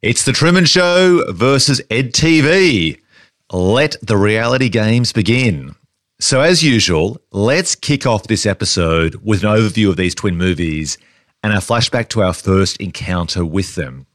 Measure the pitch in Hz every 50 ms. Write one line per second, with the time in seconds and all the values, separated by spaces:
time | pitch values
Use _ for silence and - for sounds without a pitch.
0 | - - 120 - - - 131 - 147 165 175 185 180 151 - 180 180 180 175 180
1 | 185 185 175 170 - - 98 85 110 131 139 135 131 - 139 120 - _ 110 117
2 | 135 123 - - 156 160 165 160 139 147 170 196 190 180 131 101 82 80 69 -
3 | _ _ _ _ - _ _ _ _ _ - 92 90 92 107 127 151 156 - -
4 | - 101 113 101 98 104 107 110 113 117 123 131 131 123 92 113 107 107 113 120
5 | 123 117 - 117 101 85 113 127 131 120 92 73 65 65 71 _ _ _ _ _
6 | _ _ _ _ - - 143 131 139 165 185 165 160 156 127 110 - - 90 78
7 | 80 98 117 - _ _ - 101 101 117 139 170 190 - - _ - - 147 139
8 | - 131 117 104 - - 113 98 - 107 98 - - 90 - - 87 82 80 82
9 | 82 80 73 - - 104 107 95 82 104 107 110 113 107 87 110 107 98 90 82
10 | 92 90 - - - 104 87 85 90 92 90 82 87 82 78 78 78 73 - -
11 | _ _ _ _ _ _ _ _ - 107 104 101 92 - 117 117 120 - - 123
12 | 117 - - 113 101 92 87 - - - 95 95 95 90 - - 101 92 82 -
13 | - - 92 90 87 82 - 95 87 82 78 98 95 - - - 76 65 64 -
14 | - _ _